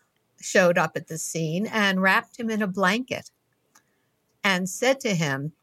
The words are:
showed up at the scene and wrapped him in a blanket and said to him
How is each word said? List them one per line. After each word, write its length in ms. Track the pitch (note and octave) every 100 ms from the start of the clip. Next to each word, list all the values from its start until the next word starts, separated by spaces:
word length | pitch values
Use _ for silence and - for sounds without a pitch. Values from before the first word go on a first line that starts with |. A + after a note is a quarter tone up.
| _ _ _ _
showed 380 | - G#3+ F3 F3+
up 140 | D#3+ -
at 120 | E3
the 100 | D#3+
scene 480 | - E3 D#3+ E3+ A3
and 340 | A3 G3+ F#3
wrapped 340 | F#3+ G#3 A3+ -
him 120 | A3+
in 100 | A3
a 60 | G#3+
blanket 640 | G3 F3+ A3 C4 - - _ _ _ _ _ _ _ _ _ _ _
and 260 | G3+ F3+ F#3
said 300 | - A#3+ C4+
to 160 | A#3 F3
him 380 | D#3 C3+ D3 -